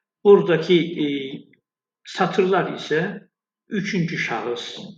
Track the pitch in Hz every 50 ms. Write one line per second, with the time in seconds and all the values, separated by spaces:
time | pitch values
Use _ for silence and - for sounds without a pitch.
0 | _ _ _ _ - 202 202 185 160 170 165 - - - 180 165 - - - 160
1 | 151 143 139 139 135 135 135 - - _ _ _ _ _ _ _ _ _ _ _
2 | _ - - - 190 - - 208 185 185 196 175 143 117 113 - - - 147 160
3 | 180 202 - - - _ _ _ _ _ _ _ _ - 226 196 196 208 226 180
4 | 156 - 160 156 165 - 120 110 104 120 120 120 - - - - - - -